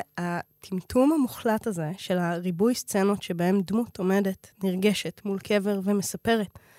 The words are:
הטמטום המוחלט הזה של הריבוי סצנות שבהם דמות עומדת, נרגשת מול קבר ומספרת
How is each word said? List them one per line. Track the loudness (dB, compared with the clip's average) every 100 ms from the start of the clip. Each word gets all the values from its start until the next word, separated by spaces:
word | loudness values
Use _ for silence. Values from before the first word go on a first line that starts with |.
| 0 -6
הטמטום | -4 -4 -8 _ -8 -8 0 4 4
המוחלט | 4 2 0 0 0 -2
הזה | -4 -4 -6
של | -2 0
הריבוי | 0 -2 -2 0 2 0
סצנות | -2 0 2 0
שבהם | -2 0 2 2
דמות | 2 -2 -2 -2
עומדת, | 0 2 0 -4 -12 -4
נרגשת | -2 2 2 2 -4 -6 -6
מול | -4
קבר | 0 0 2 0
ומספרת | 0 0 0 -4 0 0 0 -10 _